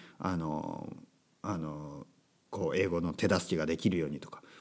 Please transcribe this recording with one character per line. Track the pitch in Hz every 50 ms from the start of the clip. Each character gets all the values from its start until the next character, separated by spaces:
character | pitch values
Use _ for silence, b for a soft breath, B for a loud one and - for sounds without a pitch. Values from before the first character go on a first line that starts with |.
| B B B
あ | B - 95 90
の | 82 80 78 76 78 - - 50 - - - - - - - _ _ _ _ _ _ -
ー、 | 85
あ | 85
の | 82 78 76 76 76 76 73 71 71
ー、 | - - _ _ _ _ _ _ _ _
こ | - 101 90 78 69
う、 |
英 | 92 101
語 | 90 87 85
の | 82 87 -
手 | - 110 95
助 | 98 90 - -
け | 90
が | 80 78
で | 80 82
き | - - 104
る | 92
よ | 85 78
う | 73
に | 73 -
と | - -
か。 | - - - b b b